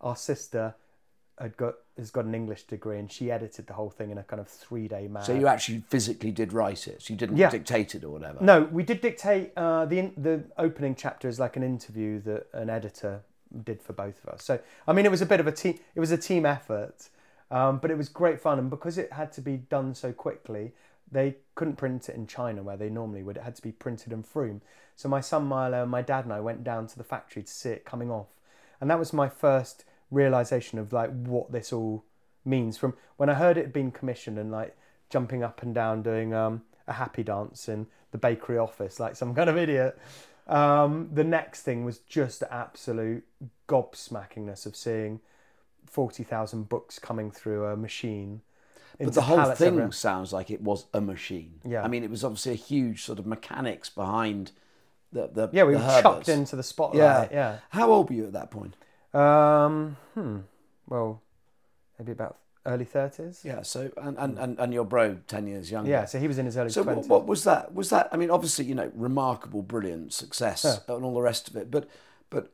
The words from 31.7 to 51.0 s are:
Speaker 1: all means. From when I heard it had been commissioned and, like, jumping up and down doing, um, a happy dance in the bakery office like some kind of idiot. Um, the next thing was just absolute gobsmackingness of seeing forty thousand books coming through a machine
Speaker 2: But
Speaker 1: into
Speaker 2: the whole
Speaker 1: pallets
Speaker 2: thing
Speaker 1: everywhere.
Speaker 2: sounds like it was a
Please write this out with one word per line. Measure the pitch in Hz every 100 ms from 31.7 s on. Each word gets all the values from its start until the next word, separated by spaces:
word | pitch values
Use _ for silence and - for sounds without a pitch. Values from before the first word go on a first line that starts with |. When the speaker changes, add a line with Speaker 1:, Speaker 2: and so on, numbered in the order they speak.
Speaker 1:
all | 120 110 110 - _ _ _
means. | 131 131 113 107
From | 135 - _ _
when | 143
I |
heard | 139 175 170
it | 135
had |
been | 143 131
commissioned | - 131 120 - 107
and, | 107
like, | 110 113 - _ _ _
jumping | 139 120 127
up | 120 -
and | 120
down | 117 113 110
doing, | 110 113 113
um, | 110 110 113 - _ -
a |
happy | 113 127 -
dance | 107 101 104 - -
in | 107 110 _ _
the | -
bakery | 120 117 - 120
office | 113 - 98 -
like | 113 -
some | 123
kind | 123 170
of | 160
idiot. | 165 139 127 - - - - _ -
Um, | 147 143 147 147 156 165
the | 151
next | 151 165 156 -
thing | - 120
was | 120 120
just | _ 160 131 - -
absolute | 120 120 - - 113 110 117 - _ 131 _ -
gobsmackingness | 139 120 - - 110 98 - 104 98 107
of |
seeing | - - 113 107 110 _ _ _ _ _ _ -
forty | - 127 -
thousand | 117 113 110 113 107
books | 120 - -
coming | - 113 107
through | - 110 104 104
a | 107
machine | 107 - 117 104 101 107 _ _ _ - - -
Speaker 2:
But |
Speaker 1:
into | 143
Speaker 2:
the | -
whole | 127 165
Speaker 1:
pallets | 139 127
Speaker 2:
thing | 175
Speaker 1:
everywhere. | 175 110
Speaker 2:
sounds | - 107 92 92
like | 95 92
it | 107
was | 104 101 -
a | 101